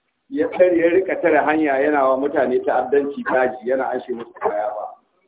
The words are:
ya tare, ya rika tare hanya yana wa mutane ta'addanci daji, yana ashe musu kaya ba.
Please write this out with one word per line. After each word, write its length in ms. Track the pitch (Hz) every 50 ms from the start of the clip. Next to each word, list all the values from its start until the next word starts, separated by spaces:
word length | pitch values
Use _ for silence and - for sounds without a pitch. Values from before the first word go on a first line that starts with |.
| _ _ _ _ _ _
ya 180 | 135 143 160 156
tare, 280 | - 175 180 180 175 160
ya 100 | 165 170
rika 280 | 170 190 190 180 147 -
tare 180 | - 165 156 143
hanya 400 | 135 147 156 156 156 147 135 135
yana 260 | 143 151 151 143 135 135
wa 80 | 131
mutane 440 | 131 143 147 165 151 127 120 127 127 -
ta'addanci 580 | 143 120 127 127 123 139 143 139 143 139 127 117 139 135
daji, 360 | 131 127 127 127 - 110 120
yana 200 | 135 131 127 120
ashe 220 | 127 127 - - 117
musu 200 | 117 113 - - -
kaya 280 | - 110 104 104 107 104 -
ba. 100 | 107 98 - - - _ _ _ _ _